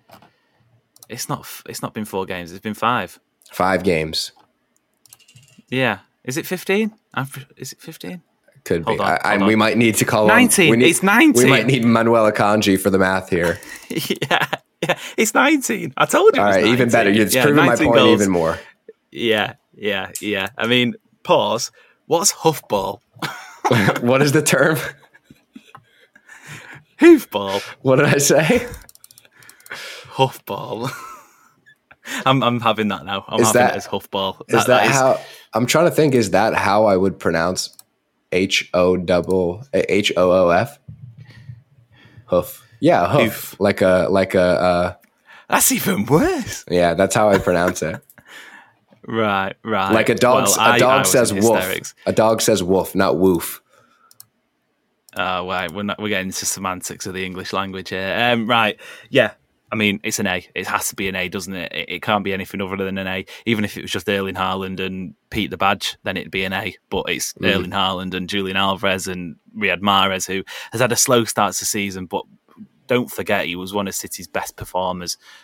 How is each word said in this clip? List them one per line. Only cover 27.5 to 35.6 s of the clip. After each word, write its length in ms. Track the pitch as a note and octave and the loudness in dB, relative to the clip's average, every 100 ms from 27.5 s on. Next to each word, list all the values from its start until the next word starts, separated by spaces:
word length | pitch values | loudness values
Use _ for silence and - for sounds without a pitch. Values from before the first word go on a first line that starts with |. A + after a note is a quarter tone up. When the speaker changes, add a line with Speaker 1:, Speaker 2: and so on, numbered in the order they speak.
| G2 - - | -4 -6 -4
Speaker 2:
What 140 | C3 C3 | 2 4
did 100 | C#3+ | 4
I 120 | C#3+ | 4
say? 480 | C#3+ D3 D#3 A#3+ - - - _ - _ - _ - - - - - - - | 4 4 4 2 0 -10 -20 _ -20 _ -20 _ -20 -20 -18 -16 -16 -18 -8
Speaker 1:
Hoofball. 800 | - C3 - - G2 A2 G#2+ B2+ - - - - _ _ _ | 0 0 -2 -10 -10 -8 -8 -8 -10 -16 -20 -20 _ _ _
<laughs> 720 | _ _ _ - - C4+ C3+ | _ _ _ -20 -12 -4 0
I'm, 160 | C3+ | 0
I'm 180 | A#2 A#2+ | 0 0
having 280 | A2+ G#2+ G#2+ | 0 -2 -2
that 160 | G2 | -4
now. 200 | F2 G2 - | -6 -8 -4
I'm 120 | A#2 | 0
Speaker 2:
Is 60 | A2 | 2
Speaker 1:
having 120 | A#2+ | 4
Speaker 2:
that, 120 | B2 | 2
Speaker 1:
it 20 | - | -2
as 100 | - | -8
hoofball. 540 | G2+ - G2+ F#2+ F#2+ - | -10 -8 -4 -4 -6 -2
Speaker 2:
is 60 | |
Speaker 1:
That, 120 | B2+ B2 | 0 2
Speaker 2:
that 0 | |
Speaker 1:
that 200 | B2 G#2+ | 2 2
is 60 | |
Speaker 2:
how, 280 | C3+ C3 A#2 - - - | 2 2 0 -4 -20 -8
I'm 120 | - | -4